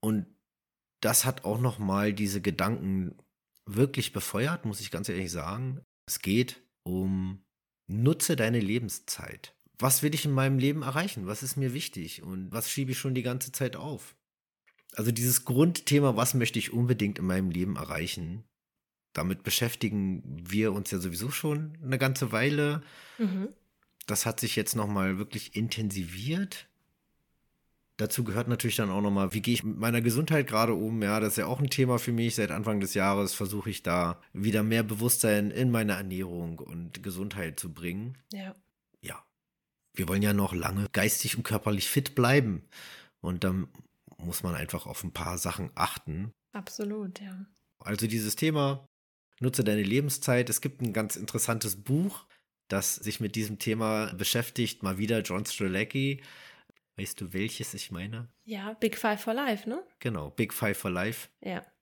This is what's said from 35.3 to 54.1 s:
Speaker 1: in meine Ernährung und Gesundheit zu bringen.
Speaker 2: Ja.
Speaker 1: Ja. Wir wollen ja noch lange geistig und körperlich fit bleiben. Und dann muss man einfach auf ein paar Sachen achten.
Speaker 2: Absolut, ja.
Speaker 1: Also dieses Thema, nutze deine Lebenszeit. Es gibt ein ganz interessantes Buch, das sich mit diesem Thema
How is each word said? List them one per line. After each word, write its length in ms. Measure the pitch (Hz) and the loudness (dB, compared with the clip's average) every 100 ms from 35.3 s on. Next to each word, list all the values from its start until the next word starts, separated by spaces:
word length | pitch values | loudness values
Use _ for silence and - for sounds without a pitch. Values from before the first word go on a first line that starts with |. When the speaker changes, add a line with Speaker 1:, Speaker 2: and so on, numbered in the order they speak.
| 104 104 | 4 2
Speaker 1:
in 200 | - 127 | 2 2
meine 220 | 117 107 | 4 2
Ernährung 680 | 95 98 92 95 87 85 82 | 0 -2 -4 -4 -4 -6 -8
und 440 | - 85 85 - | -10 -10 -10 -8
Gesundheit 580 | 101 90 101 98 82 73 | -8 -6 -6 -4 -6 -6
zu 120 | 87 | -10
bringen. 420 | 76 87 90 113 131 _ | -8 -6 -4 -6 -10 _
Speaker 2:
Ja. 220 | 202 190 - _ _ _ _ | -12 -10 -14 _ _ _ _
Speaker 1:
Ja. 200 | - - - _ _ _ _ _ _ | -14 -14 -14 _ _ _ _ _ _
Wir 140 | - 85 | -6 0
wollen 140 | 95 | 2
ja 100 | 104 | 4
noch 220 | 101 95 | 4 2
lange 340 | 90 82 98 98 | 0 -2 0 0
geistig 440 | - 107 - 131 - | 2 4 2 0 -2
und 60 | |
körperlich 480 | 117 110 - 104 - | 0 0 2 0 2
fit 240 | - 135 | 2 0
bleiben. 520 | - 120 139 120 87 - - - - - _ | 4 6 6 6 0 -6 -20 -18 -18 -20 _
Und 240 | 85 90 | -6 0
dann 240 | 95 92 87 - - _ - - | 0 0 -2 -10 -20 _ -20 -12
muss 260 | 85 - | -8 -4
man 120 | 90 | -4
einfach 320 | 78 73 - - | -4 -4 -6 -8
auf 180 | - | -8
ein 80 | 92 | -8
paar 240 | - 85 90 | -6 -4 -2
Sachen 340 | 87 - 90 | -4 -4 -6
achten. 580 | - 90 - - 76 107 - _ | -2 -2 -2 -6 -6 -6 -10 _
Speaker 2:
Absolut, 680 | 208 190 - 208 214 196 185 | -12 -12 -8 -6 -4 -8 -10
ja. 240 | 202 185 196 _ _ _ | -14 -14 -16 _ _ _
Speaker 1:
Also 260 | - 104 113 | -6 -2 0
dieses 280 | 113 107 | 0 -2
Thema, 520 | - 156 151 139 139 - _ _ _ _ _ | 0 2 4 2 0 -8 _ _ _ _ _
nutze 220 | 123 123 | -2 2
deine 200 | 107 104 | 2 4
Lebenszeit. 640 | 98 123 143 135 - 123 123 | 4 2 2 -2 4 4 4
Es 140 | 120 | 0
gibt 180 | 139 - | -2 -4
ein 140 | 120 | -2
ganz 220 | 107 107 - | 0 -2 -4
interessantes 600 | 101 110 - 113 107 95 | -4 -2 0 0 -2 -4
Buch, 420 | 101 139 196 - - _ _ _ _ | 0 0 0 -4 -18 _ _ _ _
das 260 | 95 - | 0 0
sich 260 | - 101 - | -4 -4 -4
mit 160 | 107 110 | -2 -2
diesem 220 | 107 107 | -4 -4
Thema 560 | - 110 110 107 107 | -2 0 2 0 -2